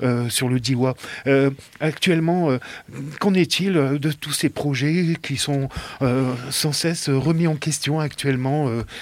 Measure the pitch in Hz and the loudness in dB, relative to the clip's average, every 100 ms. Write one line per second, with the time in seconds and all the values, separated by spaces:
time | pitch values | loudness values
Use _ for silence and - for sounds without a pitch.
0 | 127 120 120 - 127 127 117 123 127 127 | 0 0 0 0 0 0 0 2 0 -2
1 | - - 139 135 139 135 - - 151 - | -8 -6 2 4 4 0 -10 -4 -4 0
2 | 185 160 160 180 160 127 - - - 135 | 2 2 2 2 2 0 -2 -16 -14 -12
3 | 143 143 202 185 151 - 196 170 135 143 | -12 0 2 4 4 2 2 2 2 2
4 | 156 143 151 143 170 - 147 127 147 175 | 0 -2 -4 -2 0 0 -2 0 2 2
5 | 170 165 - 135 - 139 135 - - - | 0 -2 -4 -4 -2 -2 -2 -6 -12 -2
6 | 135 127 127 120 127 - 156 139 165 170 | 0 2 0 -2 -6 -2 -2 0 -2 -2
7 | 147 135 139 165 170 151 156 - 143 156 | 0 0 2 2 2 0 -2 -2 -2 -2
8 | 151 - 139 127 131 151 135 113 107 - | -2 -2 -2 0 0 0 0 -2 -4 -10